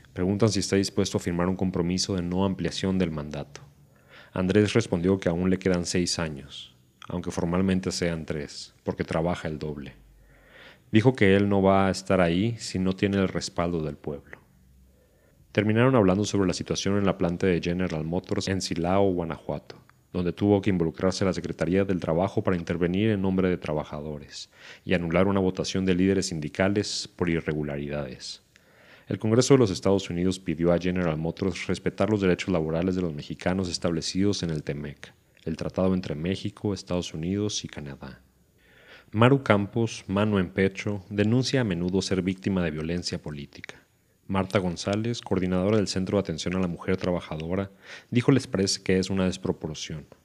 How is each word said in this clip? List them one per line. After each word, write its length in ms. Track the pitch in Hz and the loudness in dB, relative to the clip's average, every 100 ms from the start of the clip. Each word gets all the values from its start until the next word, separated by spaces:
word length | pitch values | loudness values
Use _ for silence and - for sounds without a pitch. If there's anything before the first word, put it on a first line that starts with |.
| - | -12
Preguntan 360 | - 90 101 110 | -4 -2 2 2
si 100 | 98 | 2
está 180 | 90 98 | 2 0
dispuesto 400 | 98 - 95 107 | 0 -2 -2 -2
a 40 | |
firmar 260 | - 87 87 | -2 0 0
un 100 | 92 | 0
compromiso 580 | 95 90 85 92 - 95 | -2 0 0 -2 -2 -4
de 80 | |
no 200 | 87 90 | -2 0
ampliación 540 | 98 92 85 - 98 95 | 0 0 -4 -2 -2 0
del 140 | 87 | 0
mandato. 500 | 78 73 73 71 - - _ _ _ _ - - | -2 -8 -10 -10 -16 -20 _ _ _ _ -20 -8
Andrés 420 | - 92 98 104 | -2 2 4 4
respondió 460 | 120 - 92 87 95 | 2 0 2 2 2
que 100 | 90 | 2
aún 220 | 85 92 | 0 2
le 80 | 92 | 2
quedan 260 | 95 90 85 | 2 0 0
seis 320 | 95 87 - | 0 0 -2
años, 580 | 80 71 69 - - _ _ _ - | -4 -8 -14 -18 -20 _ _ _ -10
aunque 220 | 90 85 | -6 -6
formalmente 600 | 85 87 90 95 92 92 | -4 0 2 2 2 0
sean 340 | - 87 82 78 | -2 -2 -2 -6
tres, 480 | 80 71 - - _ | -6 -8 -12 -18 _
porque 200 | - 87 | -6 -4
trabaja 440 | - 80 82 87 85 | -2 0 0 -2 -6
el 120 | 76 | -6
doble. 340 | 76 73 67 - - - _ - - - - - _ | -8 -8 -12 -16 -20 -20 _ -20 -20 -20 -20 -20 _
Dijo 220 | 110 127 | 4 6
que 220 | 123 98 98 | 6 6 6
él 140 | 101 | 6
no 120 | 101 | 4
va 260 | 95 98 98 | 6 6 4
a 40 | |
estar 300 | 90 - 95 | 0 2 4
ahí 340 | 85 87 113 117 | 4 2 0 -2
si 220 | - 95 | -6 -2
no 140 | 92 | -2
tiene 240 | 95 104 98 | 0 0 2
el 100 | 95 | 0
respaldo 560 | 82 - - 87 87 | -2 -6 -4 -2 -2
del 140 | 76 71 | -4 -6
pueblo. 420 | - 71 - - _ _ _ - _ _ _ _ _ _ _ | -10 -10 -12 -20 _ _ _ -20 _ _ _ _ _ _ _
Terminaron 440 | - 104 110 127 131 | 0 2 4 4 6
hablando 280 | 95 95 | 6 4
sobre 240 | 104 101 95 | 2 2 0
la 60 | |
situación 440 | 85 - - 98 101 | 0 -4 -4 0 0
en 80 | 98 | 2
la 120 | 87 | 2
planta 300 | 87 87 95 | -2 0 0
de 140 | 85 | 0
General 420 | 90 87 90 80 | 0 -2 -2 -4
Motors 440 | 78 87 - 98 95 | -4 -4 -4 -4 -2
en 140 | 95 | -4
Silao, 500 | - 82 85 95 101 | -4 -2 2 4 2
Guanajuato, 640 | 90 82 78 - 76 - - - _ _ | 0 -4 -6 -6 -8 -10 -20 -20 _ _
donde 180 | 90 87 | -4 -4
tuvo 300 | - 101 101 | 0 4 4
que 80 | 98 | 4
involucrarse 560 | 92 82 - 92 - 98 | 2 0 0 0 2 0
la 80 | |
Secretaría 500 | 85 82 80 80 95 | 0 -4 -4 0 2
del 160 | 98 90 | 2 -2
Trabajo 440 | 80 82 98 - | 0 0 0 0
para 140 | 101 90 | 0 -2
intervenir 520 | 82 85 87 92 110 | -2 0 0 2 0
en 120 | 101 | 0
nombre 280 | 95 92 92 | 0 2 2
de 80 | 87 | 0
trabajadores 920 | - 76 73 76 76 73 69 - - - - - - | -2 -4 -4 -8 -8 -10 -12 -16 -18 -20 -20 -12 -2
y 80 | |
anular 340 | 90 85 85 98 | 0 2 4 4
una 120 | 98 | 4
votación 440 | 95 92 - 95 92 | 2 0 -4 0 2
de 100 | 90 | 4
líderes 320 | 95 95 90 | 4 2 0
sindicales 840 | 80 73 - 95 104 98 - - - | -4 -4 0 0 0 -2 -6 -8 -4
por 140 | 87 | -2
irregularidades. 1120 | 82 78 76 73 71 71 73 67 62 - - _ _ _ _ - - - | -2 -2 -4 -4 -6 -6 -6 -8 -10 -16 -16 _ _ _ _ -20 -14 -8
El 120 | 107 | -4
Congreso 360 | 110 113 127 135 | 2 4 6 6
de 40 | |
los 120 | 113 | 6
Estados 380 | 90 95 98 - | 2 2 2 0
Unidos 280 | 87 92 92 | 0 0 0
pidió 360 | - 78 85 | -4 0 2
a 40 | 85 | 2
General 400 | 90 90 87 78 | 2 0 0 0
Motors 480 | 80 - 95 87 - | -4 -2 -4 -4 -4
respetar 420 | 92 92 - 98 | -4 -4 -2 0
los 120 | 107 | 2
derechos 280 | 95 85 - | 2 2 0
laborales 460 | 90 80 80 95 92 | -2 0 0 0 0
de 60 | |
los 120 | 90 | -2
mexicanos 560 | 73 - - 92 92 90 | -6 -10 -6 -2 -2 -2
establecidos 760 | 82 90 82 - 92 101 98 | -4 -2 -2 -2 0 0 0
en 80 | 85 | -4
el 120 | 78 | -4
temec, 500 | 73 73 73 71 - _ _ _ | -6 -8 -10 -14 -20 _ _ _
el 140 | - 80 | -8 -6
tratado 360 | 80 - 95 | -4 0 0
entre 200 | 92 - | 0 -2
México, 600 | 76 85 98 107 - 107 | -4 -4 -4 -6 -6 -4
Estados 400 | 92 - 90 85 | -4 -4 -4 -4
Unidos 520 | 80 85 98 104 - - | -6 -4 -2 -2 -4 -8
y 20 | |
Canadá. 540 | - 69 67 69 64 _ _ _ _ _ _ - - _ | -12 -14 -14 -16 -16 _ _ _ _ _ _ -20 -20 _
Maru 300 | 104 123 139 | 4 6 6
Campos, 600 | - 101 98 120 113 - - | 6 4 2 -2 -2 -4 -2
mano 300 | 98 107 101 | 0 2 2
en 120 | 90 | 0
pecho, 560 | 101 95 - 107 104 92 | 0 0 0 -6 -6 -4
denuncia 520 | 101 104 123 123 135 | 0 2 2 2 0
a 20 | |
menudo 380 | 117 85 90 95 | 0 0 0 0
ser 200 | - 92 | 0 0
víctima 400 | 90 92 104 92 | 0 -2 0 0
de 100 | 85 | 0
violencia 500 | 76 80 87 85 87 | -2 -4 -4 -4 -8
política. 600 | - 73 71 - - - _ _ _ _ - | -8 -12 -12 -16 -18 -20 _ _ _ _ -4
Marta 300 | 98 98 110 | -2 0 0
González, 600 | 90 85 - 104 113 120 | -2 -4 -4 -2 -2 -6
coordinadora 560 | - 95 92 92 95 107 | -2 -2 0 0 2 2
del 100 | 95 | 0
Centro 300 | 95 92 101 | -2 0 0
de 20 | |
Atención 340 | 92 80 90 92 | 0 -4 -4 -2
a 20 | |
la 80 | 90 | -2
Mujer 300 | 85 - 92 | -2 -4 -2
Trabajadora, 720 | 92 87 - 80 82 95 98 - - - - | 0 -2 -4 -8 -4 -4 -4 -8 -20 -20 -4
dijo 180 | 120 120 | 0 4
al 60 | 131 | 4
Express 420 | - 95 95 - | 2 -2 0 -2
que 220 | - 92 | 0 0
es 100 | 92 | 2
una 140 | 98 | 0
desproporción, 800 | 92 90 92 - 80 78 - 80 71 - | 0 -2 -4 -4 -6 -8 -10 -12 -14 -20